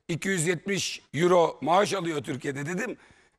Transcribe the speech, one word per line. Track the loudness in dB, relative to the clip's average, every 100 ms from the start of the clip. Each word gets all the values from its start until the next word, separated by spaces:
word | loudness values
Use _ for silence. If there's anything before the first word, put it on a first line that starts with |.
| -8
iki | -4 -2
yüz | 0 0
yetmiş | -2 -2 -4 -4 -8 _
euro | 0 4 6 4 0
maaş | 2 4 4
alıyor | 0 -2 -4
Türkiye'de | -4 -6 -6 -6 -4
dedim. | -4 -6 -8 _ _ _